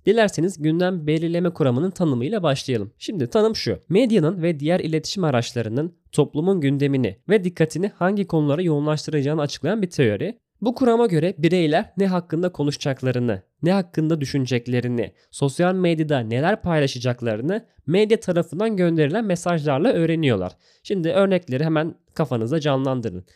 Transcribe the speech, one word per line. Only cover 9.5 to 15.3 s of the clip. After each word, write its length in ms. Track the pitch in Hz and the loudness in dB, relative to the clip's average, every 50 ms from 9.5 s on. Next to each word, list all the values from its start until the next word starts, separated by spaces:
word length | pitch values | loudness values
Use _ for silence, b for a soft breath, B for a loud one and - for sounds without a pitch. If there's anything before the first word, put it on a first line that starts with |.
| - - - 151 214 233 | -4 -4 -4 -2 -2 -2
bir 80 | 190 180 | -2 -2
teori. 500 | - - 135 107 104 95 - 98 - - _ _ _ _ | 0 2 2 2 2 0 -2 -6 -8 -10 _ _ _ _
Bu 140 | 190 240 240 | -2 -2 0
kurama 300 | - 269 240 233 233 240 | 2 2 2 4 4 2
göre 300 | 220 170 151 160 185 202 | 2 2 2 0 0 0
bireyler 560 | 147 156 165 180 185 165 151 151 180 214 - - | 0 0 2 2 2 2 2 2 0 0 -2 -2
ne 100 | 185 196 | -2 0
hakkında 440 | 190 185 175 175 - 160 160 180 180 | 0 0 -2 -2 -2 -2 -2 -2 -2
konuşacaklarını, 880 | 175 - 143 147 139 - - 147 131 - 127 131 120 123 120 120 101 92 - _ _ _ 147 | -2 -2 -2 -2 -2 -2 -4 -4 -4 -2 -2 -2 0 0 0 0 -2 -4 -6 _ _ _ 0
ne 80 | 170 | 0
hakkında 500 | 190 202 180 - - 165 156 156 170 156 | 2 0 0 -2 -2 -2 0 0 0 -2
düşüneceklerini, 920 | 135 - - 139 127 123 160 - - 127 123 123 120 123 123 120 101 87 b b b b | -2 -2 -2 -2 0 0 -2 -2 -2 -2 -2 -2 -2 -2 -2 -2 -4 -6 b b b b